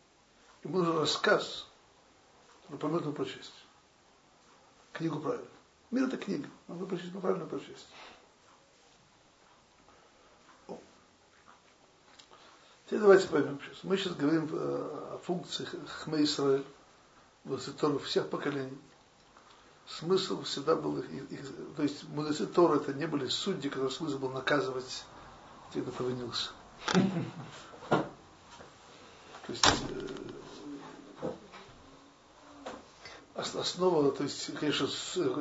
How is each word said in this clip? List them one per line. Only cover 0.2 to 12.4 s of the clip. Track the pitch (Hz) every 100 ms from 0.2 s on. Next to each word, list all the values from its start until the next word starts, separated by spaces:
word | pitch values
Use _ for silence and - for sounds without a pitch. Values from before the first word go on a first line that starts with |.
| _ _ - -
ему | - 185
нужен | 170 165
рассказ, | 147 - 214 175 - - - - _ _ - - - - - -
который | - 143
поможет | 151 160 147
ему |
прочесть. | - 131 - - - - - _ _ _ _ _ _ - - - - -
Книгу | - 165 147
правильно. | 139 120 - - - _ -
Мир — | 247 262
это | -
книга, | 202 190 - - -
надо | 175 185
прочесть, | 180 170 190
правильно | 185 175 151
прочесть. | 147 - - - - - - - _ - - _ _ - - _ _ _ _ - - _ - - - - - - - - - -
О. | - - - - _ _ - - - - _ - _ - - - -